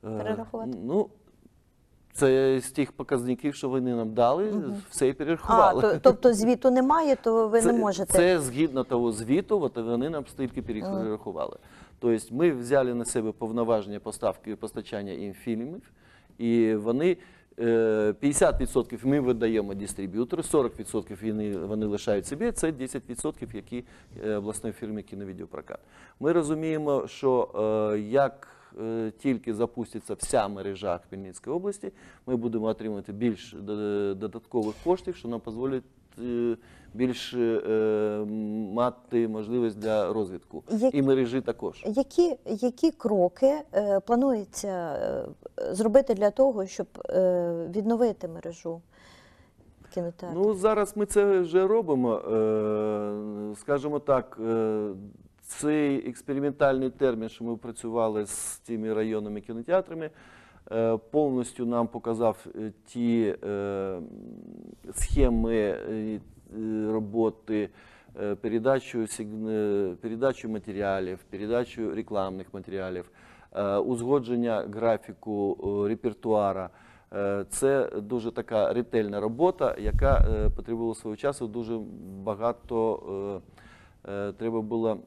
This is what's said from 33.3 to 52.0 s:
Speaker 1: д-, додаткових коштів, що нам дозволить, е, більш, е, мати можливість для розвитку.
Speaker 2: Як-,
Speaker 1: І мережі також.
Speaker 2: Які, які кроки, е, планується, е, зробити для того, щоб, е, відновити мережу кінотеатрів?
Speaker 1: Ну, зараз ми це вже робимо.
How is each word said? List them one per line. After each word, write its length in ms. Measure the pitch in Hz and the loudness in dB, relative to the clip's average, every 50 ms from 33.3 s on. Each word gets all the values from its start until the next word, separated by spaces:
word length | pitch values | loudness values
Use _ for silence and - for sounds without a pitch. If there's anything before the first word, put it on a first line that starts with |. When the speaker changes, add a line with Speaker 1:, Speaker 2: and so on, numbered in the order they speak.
| 107 - - - 107 | 0 -2 -8 -16 -16
Speaker 1:
д-, 600 | - 101 98 107 104 107 104 104 101 101 101 98 | -14 -10 -8 -6 -4 -2 -2 -2 0 0 -2 -2
додаткових 600 | 95 104 104 92 117 - _ - 123 110 107 107 - - | -4 -6 -8 -8 -10 -16 _ -2 -2 -2 -2 -4 -4 0
коштів, 320 | 165 180 185 - - 175 | 0 0 0 0 -8 -10
що 120 | - - 117 | -8 -8 -8
нам 120 | 120 113 - | -8 -8 -8
дозволить, 400 | - 110 113 127 135 135 131 127 - _ _ _ _ _ - 113 | -8 -8 -4 -4 -4 -4 -4 -6 -8 _ _ _ _ _ -12 -8
е, 320 | 123 120 120 120 120 117 113 - - - - - - - | -4 -2 0 0 0 -2 -2 -6 -20 -20 -20 -20 -18 -4
більш, 400 | 107 123 127 123 117 - - - | -2 0 0 0 -2 -8 -8 -2
е, 880 | 123 120 117 113 107 - - 110 110 110 110 107 107 107 107 104 104 107 104 107 110 107 107 107 110 110 98 95 | 0 2 2 2 0 0 0 0 2 2 2 2 2 2 0 0 -2 -4 -4 -4 -6 -4 -4 -4 -4 -6 -4 0
мати 560 | 117 120 123 120 - _ - - 117 117 110 | 0 0 0 0 -4 _ -2 2 2 2 2
можливість 500 | 110 110 107 104 117 123 120 113 104 104 | 0 -4 -6 -2 -2 0 0 0 -2 -2
для 340 | 104 110 110 107 101 87 104 | -2 0 2 2 2 2 0
розвитку. 500 | 110 104 90 92 87 - _ - 78 - - | -2 -2 -4 -4 -12 -14 _ -14 -14 -8 -4
Speaker 2:
Як-, 240 | - 214 220 262 240 | -2 2 2 2 4
Speaker 1:
І 80 | 143 139 | 4 4
мережі 380 | 135 135 135 131 117 117 135 | 4 4 4 4 2 0 -2
також. 440 | 120 - 113 - - 92 82 - - | -2 -2 -4 -4 -4 -8 -8 -6 -8
Speaker 2:
Які, 500 | - 214 240 277 269 - - 349 349 285 - _ | -4 0 0 0 0 4 4 4 4 2 -4 _
які 440 | - 220 202 - 247 240 - - 330 | -8 -6 -2 -2 -2 -2 2 0 0
кроки, 640 | 311 _ - 233 226 196 175 180 180 - - 269 285 302 294 _ - | 0 _ -2 0 4 4 4 4 2 4 4 4 4 4 -4 _ -2
е, 260 | 196 208 202 202 196 | 0 2 4 2 2
планується, 680 | 190 - 233 240 262 277 254 220 202 - - - - 202 190 180 175 165 143 - - - - - - - - _ - - _ - | 2 2 2 4 4 2 2 0 -2 -6 -10 -8 -6 -6 -4 -4 -4 -4 -4 -2 -2 -2 -2 -4 -6 -8 -10 _ -18 -16 _ -8
е, 160 | - - - | -6 -6 -2
зробити 400 | 185 214 220 208 262 277 269 233 | 0 0 6 6 6 6 6 0
для 160 | 190 202 208 | 2 2 2
того, 360 | 202 - 269 277 247 214 190 | 4 4 4 4 4 0 -4
щоб, 200 | 190 - - 190 - _ - - - | -6 -6 -8 -8 -8 _ -16 -10 -2
е, 600 | - 185 185 185 180 175 175 170 170 165 170 160 175 | 2 4 4 4 4 2 2 0 -2 -4 -4 -4 -4
відновити 520 | 214 202 214 233 220 247 233 196 - - 175 | -2 0 0 2 4 4 2 2 -2 -8 -12
мережу 520 | 165 165 - 165 170 165 - 170 165 165 170 _ _ - - - - - - - - _ - _ _ _ - _ - _ - - - | -12 -10 -12 -12 -12 -10 -10 -10 -10 -10 -12 _ _ -20 -20 -20 -20 -20 -20 -20 -20 _ -20 _ _ _ -20 _ -20 _ -20 -10 -8
кінотеатрів? 460 | 190 175 170 170 _ - 175 165 170 190 | -6 -6 -6 -8 _ -12 -8 -2 2 2
Speaker 1:
Ну, 120 | 214 214 | 2 2
зараз 420 | 190 180 220 220 208 208 196 - | 4 2 2 4 4 2 0 0
ми 100 | 208 208 | -4 -4
це 340 | 196 - 208 202 202 196 185 | 2 4 4 6 6 6 4
вже 260 | 180 165 160 185 190 | 2 4 4 4 4
робимо. 480 | 190 214 226 220 165 151 131 | 6 4 2 2 2 2 2